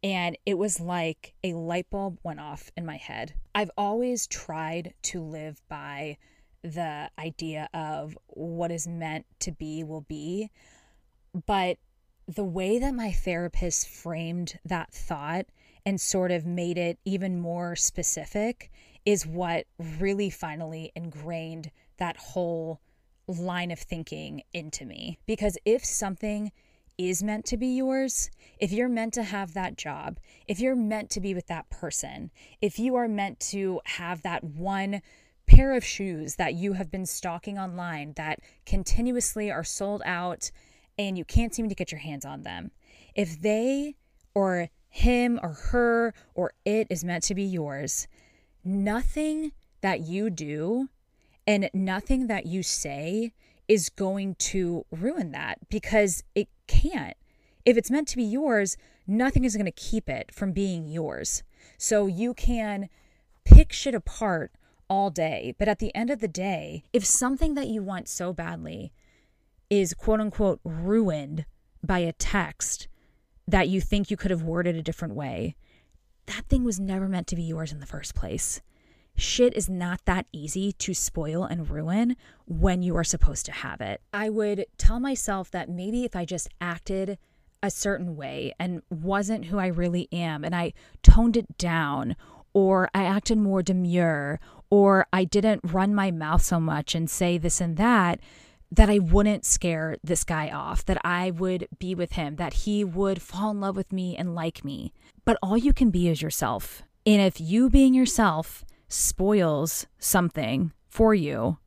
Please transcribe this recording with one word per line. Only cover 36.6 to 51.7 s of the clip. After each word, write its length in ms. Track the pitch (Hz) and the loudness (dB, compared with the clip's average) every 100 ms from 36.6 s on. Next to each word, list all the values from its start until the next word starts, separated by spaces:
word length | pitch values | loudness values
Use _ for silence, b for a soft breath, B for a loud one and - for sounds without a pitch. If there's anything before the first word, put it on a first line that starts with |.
| 196 | -4
have 160 | 185 180 | -4 -6
been 160 | 190 185 | -6 -8
stalking 540 | - 185 170 214 202 | -8 -8 -8 -10 -10
online 540 | 190 180 175 156 143 147 | -10 -8 -8 -8 -10 -10
that 240 | 156 - b b - | -8 -10 b b -2
continuously 840 | 196 185 - 240 247 233 220 208 | -2 2 2 2 0 -2 -4 -4
are 120 | 160 165 | -4 -8
sold 360 | - 196 208 - | -6 -6 -4 -4
out 440 | 175 180 175 - b b b b - | -4 -4 -6 -10 b b b b -6
and 200 | 202 185 | -6 -6
you 80 | 160 | 2
can't 300 | - 233 - | 2 2 -2
seem 120 | 220 | -6
to 80 | 196 | -4
get 160 | 180 | -8
your 80 | 156 | -8
hands 260 | 151 143 139 | -12 -12 -12
on 180 | 143 | -12
them, 280 | 147 87 85 - b b b - | -12 -12 -14 -18 b b b -6
if 260 | 190 156 | -4 -2
they 540 | 202 214 240 277 294 285 _ _ _ - | -2 0 0 -2 -6 -10 _ _ _ 0
or 340 | 196 180 170 _ _ | 0 0 -4 _ _
him 500 | - - 247 247 240 | 2 4 4 2 0
or 120 | 170 | -4
her 600 | 147 - 240 240 233 233 b b - | -6 -2 2 2 2 0 b b -6
or 180 | 180 - | -6 -4
it 220 | - 214 214 | -2 -2 -2
is 140 | 175 | -4
meant 200 | 170 170 | -4 -4
to 100 | - | -4
be 100 | 196 | -2
yours, 640 | 196 180 147 139 135 - - b b b b b | -2 -4 -6 -6 -6 -8 -10 b b b b b
nothing 880 | 180 196 196 220 262 - 311 311 302 - _ _ | -6 -2 0 0 0 0 -2 -2 -6 -10 _ _
that 200 | 196 170 | -2 -2
you 280 | 160 185 220 | -4 -4 -4
do 580 | 165 151 151 165 233 269 _ _ _ _ _ - | -4 -8 -6 -2 -2 -4 _ _ _ _ _ 0
and 240 | 208 196 | 0 0